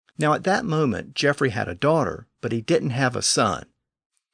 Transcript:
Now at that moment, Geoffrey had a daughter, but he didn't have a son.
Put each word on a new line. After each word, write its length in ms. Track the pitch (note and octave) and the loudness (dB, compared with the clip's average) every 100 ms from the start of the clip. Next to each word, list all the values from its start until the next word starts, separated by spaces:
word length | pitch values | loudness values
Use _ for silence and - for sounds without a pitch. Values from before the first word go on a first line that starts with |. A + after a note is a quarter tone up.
| _ - | _ -2
Now 140 | D3+ | 2
at 120 | D3+ | 2
that 200 | F#3 G3+ | 2 0
moment, 500 | G3+ D#3 C#3 F2+ - | 0 0 0 0 -6
Geoffrey 360 | - C#3+ C#3+ C3+ | -2 0 2 0
had 180 | G#2 G2+ | -2 -6
a 60 | |
daughter, 520 | F2+ C#3+ D#3+ F#2+ - - _ | -2 0 2 0 -4 -12 _
but 120 | A#2 | -6
he 100 | A#2 | -4
didn't 280 | A2+ E3 C#3+ | 0 0 0
have 240 | A#2+ C3 | 0 0
a 80 | A#2 | 0
son. 440 | - - A2 D#2 - _ _ _ _ _ _ | 0 2 2 0 -8 _ _ _ _ _ _